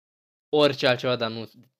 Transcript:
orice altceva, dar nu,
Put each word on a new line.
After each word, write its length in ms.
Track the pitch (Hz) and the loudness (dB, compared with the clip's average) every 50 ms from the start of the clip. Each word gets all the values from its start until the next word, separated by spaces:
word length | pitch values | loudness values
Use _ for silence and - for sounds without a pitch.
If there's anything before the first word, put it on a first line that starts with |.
| _ _ _ _ _ _ _ _ _ - | _ _ _ _ _ _ _ _ _ -2
orice 380 | - 151 147 143 135 - - | 2 2 4 4 2 2 0
altceva, 300 | 135 123 120 - 131 123 | 0 0 0 0 -2 -2
dar 140 | 117 117 113 | -2 -2 -6
nu, 200 | 113 113 110 - _ 123 117 _ _ _ | -6 -8 -12 -14 _ -20 -20 _ _ _